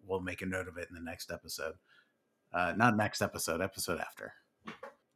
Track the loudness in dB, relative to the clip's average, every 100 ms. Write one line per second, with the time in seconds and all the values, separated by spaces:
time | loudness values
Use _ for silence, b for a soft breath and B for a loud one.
0 | -2 -2 0 -4 -2 -2 -2 -6 -8 -8
1 | -8 -8 -8 -8 -8 -6 -6 -8 _ b
2 | b b _ _ _ 2 2 6 6 6
3 | 4 2 0 0 0 2 0 -2 -2 -2
4 | -4 -8 -12 -12 _ _ -14 -12 -14 -16
5 | _